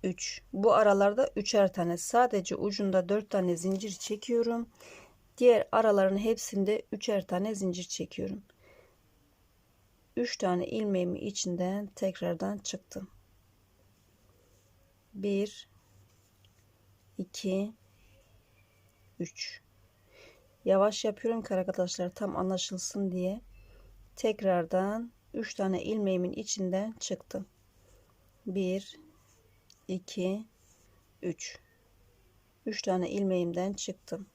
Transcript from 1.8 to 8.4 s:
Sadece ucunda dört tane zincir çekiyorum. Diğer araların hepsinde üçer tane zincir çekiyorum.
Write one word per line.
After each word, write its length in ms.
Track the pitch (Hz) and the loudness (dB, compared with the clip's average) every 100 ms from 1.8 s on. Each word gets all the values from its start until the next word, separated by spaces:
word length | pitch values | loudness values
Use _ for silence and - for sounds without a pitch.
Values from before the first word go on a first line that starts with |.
| 170 170 | -2 -2
Sadece 600 | - 233 247 208 180 - | 0 4 4 2 -2 -4
ucunda 520 | 208 202 202 185 180 | -2 0 2 2 2
dört 220 | 208 214 | -2 0
tane 260 | 202 180 175 | 0 0 0
zincir 340 | 185 190 208 | 0 -2 -4
çekiyorum. 760 | 185 - 208 - 233 233 233 233 _ - - - _ _ - | -8 -6 -6 0 0 2 -2 -6 _ -20 -20 -20 _ _ 6
Diğer 300 | 247 226 - | 8 8 6
araların 460 | 220 220 202 190 196 | 4 6 6 4 4
hepsinde 640 | 220 226 - 202 196 214 - | 0 -2 -2 0 2 0 -2
üçer 340 | 208 - 202 185 | -6 -2 -2 0
tane 280 | 180 208 | -2 -2
zincir 300 | 202 190 180 | -2 -2 -2
çekiyorum. 580 | 175 - 156 - 190 196 | -8 -8 -8 -6 -6 -8